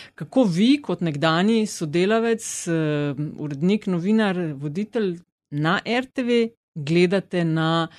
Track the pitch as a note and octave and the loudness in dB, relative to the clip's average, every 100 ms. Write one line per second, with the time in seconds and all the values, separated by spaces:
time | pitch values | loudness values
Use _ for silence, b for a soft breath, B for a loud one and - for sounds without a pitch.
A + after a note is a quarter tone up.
0 | B - D#3 C4 A#3 E3 A3+ D4 C#4+ F3 | B -14 -4 2 2 4 4 2 0 -4
1 | F3 C#3+ D#3+ D#3+ G3 A3+ G#3+ - E3 D#3+ | -2 0 0 2 2 2 0 -4 -4 0
2 | F#3 A3+ A#3 A3+ - - - E3 D#3 D3 | 2 2 0 -2 -6 -10 -2 0 0 0
3 | D3 C#3+ D3+ - D3 C#3+ F3 G#3 G3+ F3+ | -2 -4 -6 -6 -8 -2 2 2 0 -2
4 | F3 A3 G#3 F3+ E3+ C#3 D3 D3 G#3+ B3 | 2 2 2 0 -4 -6 -6 -6 -4 -2
5 | G3+ F3 - _ - D3 D3+ F#3+ - A#3+ | -4 -4 -12 _ -10 -2 0 0 0 -2
6 | C4 - A#3+ A#3+ A3+ - _ - C#3+ E3+ | -2 -4 0 2 0 -4 _ -10 0 2
7 | F3+ F#3+ - F3+ E3+ D#3+ D#3+ E3 D#3+ | 4 2 -2 -2 0 0 2 0 -2